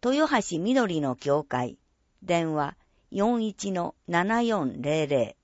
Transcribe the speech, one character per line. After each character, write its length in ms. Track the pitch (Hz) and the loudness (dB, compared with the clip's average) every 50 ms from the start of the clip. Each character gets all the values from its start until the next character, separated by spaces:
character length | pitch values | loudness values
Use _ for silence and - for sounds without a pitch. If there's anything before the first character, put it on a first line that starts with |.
| - | 0
豊 380 | 240 262 285 311 294 302 240 | 2 2 2 2 2 2 0
橋 160 | - - 175 156 | 0 0 -4 -2
み 160 | 175 220 262 | 0 2 2
ど 120 | 269 240 | 2 2
り 140 | 196 170 156 | 2 0 0
の 140 | 147 135 123 | 0 -2 -2
協 300 | - - 143 143 151 151 | -2 0 2 2 2 2
会、 340 | _ 131 123 123 123 - _ _ _ _ _ _ _ _ _ | _ -4 -4 -4 -4 -8 _ _ _ _ _ _ _ _ _
電 320 | - 185 175 170 165 160 156 | -4 0 0 0 2 0 0
話 220 | 151 143 143 180 _ _ _ _ _ _ _ | -2 -2 -4 -6 _ _ _ _ _ _ _
四 360 | - 190 196 226 240 233 220 | -2 0 0 2 2 0 -2
一 240 | 214 196 - - 196 | -4 -4 -6 -6 -4
の 240 | 190 180 170 - - _ _ - | -2 -2 -4 -4 -8 _ _ -2
七 340 | 170 170 180 202 226 233 | 0 0 2 2 0 0
四 400 | 240 233 220 196 151 131 - - | 2 0 0 0 -2 -2 -4 -4
零 240 | 131 143 151 160 156 | -2 -2 0 0 0
零。 300 | 139 143 131 117 - - _ | 2 2 0 0 0 -4 _